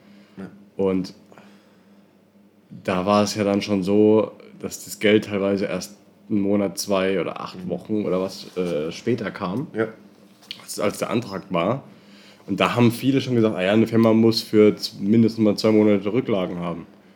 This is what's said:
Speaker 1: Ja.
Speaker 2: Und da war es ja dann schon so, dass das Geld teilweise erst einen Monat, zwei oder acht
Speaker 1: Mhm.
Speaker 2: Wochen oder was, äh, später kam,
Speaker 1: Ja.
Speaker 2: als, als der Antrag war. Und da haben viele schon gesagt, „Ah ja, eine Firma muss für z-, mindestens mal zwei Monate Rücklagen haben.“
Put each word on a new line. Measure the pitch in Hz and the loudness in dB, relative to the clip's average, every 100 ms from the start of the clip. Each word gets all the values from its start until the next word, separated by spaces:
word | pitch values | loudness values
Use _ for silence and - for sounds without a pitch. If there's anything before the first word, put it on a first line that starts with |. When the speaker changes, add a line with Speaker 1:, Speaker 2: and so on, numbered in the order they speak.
| - - - - | -20 -20 -20 -18
Speaker 1:
Ja. | 92 - - - | -18 -20 -16 -4
Speaker 2:
Und | 95 95 90 - - - - - _ _ _ _ _ _ _ _ _ _ _ - | -2 -2 -4 -10 -20 -20 -20 -20 _ _ _ _ _ _ _ _ _ _ _ -12
da | - 92 92 | -6 -2 2
war | 104 | 2
es | 104 107 | 2 0
ja | |
dann | 101 101 | 0 0
schon | 101 101 | 0 -2
so, | 92 101 107 110 104 - - - | 0 4 6 4 2 -4 -20 -14
dass | 95 - - | -14 -14 -16
das | - | -2
Geld | 104 107 104 | 4 4 2
teilweise | 101 98 101 101 | -2 -2 -2 -2
erst | 92 - - _ _ - | -6 -10 -16 _ _ -6
einen | 107 | -2
Monat, | 98 101 98 87 | 0 0 0 -4
zwei | - 98 95 95 | -4 -2 0 0
oder | 80 - | -4 -6
acht | - 92 90 | -12 -12 -8
Speaker 1:
Mhm. | |
Speaker 2:
Wochen | 82 - 107 95 | -8 -4 -4 -2
oder | 90 | -2
was, | 95 - - - | -4 -8 -12 -6
äh, | 90 78 78 | -4 -4 -4
später | 87 - 120 98 | -6 -4 -4 -4
kam, | - 95 104 151 | -6 -6 -6 -6
Speaker 1:
Ja. | 107 110 - - _ _ _ - - | -4 -6 -6 -20 _ _ _ -20 -18
Speaker 2:
als, | - - | -14 -6
als | 104 101 | -4 -4
der | - | -4
Antrag | 113 110 95 - | -4 -6 -10 -4
war. | 90 90 131 - - - - - - - | -2 0 -2 -6 -20 -20 -20 -20 -18 -6
Und | 95 | -2
da | 92 104 | 0 4
haben | 120 | 2
viele | 113 127 135 | 2 0 0
schon | 120 123 | 0 2
gesagt, | 110 90 | 2 2
„Ah | |
ja, | 92 | 2
eine | 110 113 | 2 2
Firma | 113 113 | 4 4
muss | 113 113 110 | 6 4 2
für | - 107 107 92 | 2 6 6 4
z-, | - - | -4 -6
mindestens | 98 110 110 113 | 2 4 4 2
mal | 107 101 | 0 2
zwei | 113 | 2
Monate | 107 107 101 101 | 4 4 2 0
Rücklagen | 110 123 104 90 90 | -4 -2 -2 -2 -6
haben.“ | 87 85 82 - _ | -8 -8 -12 -20 _